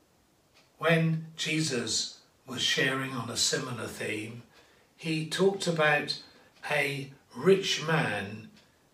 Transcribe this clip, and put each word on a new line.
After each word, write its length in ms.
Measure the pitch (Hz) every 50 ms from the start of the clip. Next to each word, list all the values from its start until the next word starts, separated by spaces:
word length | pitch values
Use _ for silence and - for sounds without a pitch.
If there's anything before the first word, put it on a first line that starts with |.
| _ _ _ _ _ _ _ _ _ _ _ _ _ _ _
When 500 | _ 147 160 165 165 165 160 160 - - - -
Jesus 840 | - - 156 156 160 156 - 131 120 110 - - - - - - - - _ _ _ _
was 160 | 127 120 107
sharing 500 | - - - - 135 131 135 135 131 131
on 180 | 131 120 110 117
a 80 | 110
similar 500 | - - - 151 135 - 131 123 110 101
theme, 560 | - - - 117 107 104 107 110 110 117 120 - _ _ - - _ _ _ _ _ _
he 340 | _ - 165 160 156 160 160
talked 380 | - - 185 196 196 196 -
about 540 | 175 165 156 151 151 147 147 147 147 - - - - - - - - _ - - -
a 400 | 151 143 143 143 139 139 135 - - - _ _ -
rich 480 | 143 147 185 196 185 - - - 151 151
man 640 | 160 160 143 120 107 104 101 101 101 110 110 - - - - - _ _ _ _ _